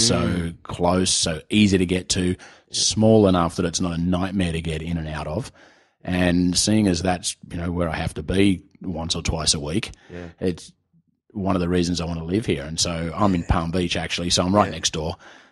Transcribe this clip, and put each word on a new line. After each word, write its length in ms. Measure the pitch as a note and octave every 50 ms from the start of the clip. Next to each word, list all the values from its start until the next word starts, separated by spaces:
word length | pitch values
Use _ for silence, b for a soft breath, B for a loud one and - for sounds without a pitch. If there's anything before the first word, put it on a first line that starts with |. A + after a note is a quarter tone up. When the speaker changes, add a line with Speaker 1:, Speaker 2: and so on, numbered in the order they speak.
| A2+ A#2
Speaker 1:
so 140 | F2+ F2
Speaker 2:
Mm. 400 | E2+ F2 F2 F2 E2+ E2+ E2 -
Speaker 1:
close, 480 | - - - - F2 F2 F#2 F#2 F#2 F2+
so 320 | - - - F2 D#2+ D#2 - _
easy 300 | - G#2+ G#2 G2 G2 F#2
to 80 | F#2 F2
get 200 | F2+ F2+ F2+ -
to, 260 | - G2 F2+ F2+ F#2 B B B B B B B
small 580 | - - - - - G#2+ A2 A2 A2 A2 G#2 F#2+
enough 280 | F#2 F2+ E2+ E2+ -
that 100 | - F2+
it's 160 | F2 E2 -
not 160 | F#2+ F2+ E2 E2
a 40 |
nightmare 500 | E2+ F2+ F2+ F2+ G2 F#2+ F#2+ G#2 - E2+ D#2+
to 80 | E2
get 220 | D#2+ E2 D#2 D#2 D#2
in 140 | E2+ E2+ E2
and 80 | D#2 D#2
out 180 | D#2 C#2+ D2+
of. 260 | D2+ D#2 G#2 C#3 - b b b b b b b b b b _
And 520 | - F2+ F2+ F2+ F2+ E2+ F2+ F2+ F2+ F2+
seeing 320 | F2+ - G#2 G#2+ A2 G#2+ G2
as 140 | F2 E2
that's, 340 | F2+ F#2 F2+ E2+ - - - - - -
you 80 | - E2
know, 140 | E2+ F2+
where 180 | E2+ F2 F2 E2
I 60 | D2+
have 180 | D2+ E2+ E2 -
to 100 | - D#2
be 380 | D2+ F2+ F#2+ G2 G2+ F#2 F2 - _ _ _
once 360 | - F#2 F2 D#2 E2 E2+ -
or 80 | E2+ D#2+
twice 320 | - E2 D#2+ D#2 D2 -
a 40 | D#2+
week, 300 | C#2+ D2 D#2+ G#2+ - - B B B B F2
Speaker 2:
Yeah. 140 | F2 F2 E2+ - _
Speaker 1:
it's 320 | - F#2+ F2 E2 - - - _ _ _ _ _ _ _ _ _ _ _ _
one 220 | G#2+ F#2 F#2+ G2
of 60 | F2+
the 80 | F2 E2+
reasons 300 | F2+ F2+ F2 E2+ F2+ E2
I 40 | E2+
wanna 200 | E2 E2+ E2 E2
live 200 | E2 F2+ G#2+ A#2+
here. 180 | - F2 C#2+ C#2
And 140 | D#2 E2 E2
so 320 | - F#2 E2+ E2 E2+ E2 E2
I'm 180 | F2+ G#2+ G2+ F#2
in 100 | F2 E2+
Palm 280 | - - F2 D#2+ E2
Beach, 240 | E2 F#2 F2+ F2 -
actually, 340 | F2 E2 E2 - - F2 F2
so 140 | - - F2
I'm 100 | F2+ G2
right 120 | G#2 G#2
Speaker 2:
Yeah. 60 | G2+
Speaker 1:
next 200 | A2 F#2+ F2 - -
door. 220 | E2 D2+ E2 F2+ B B B B B B B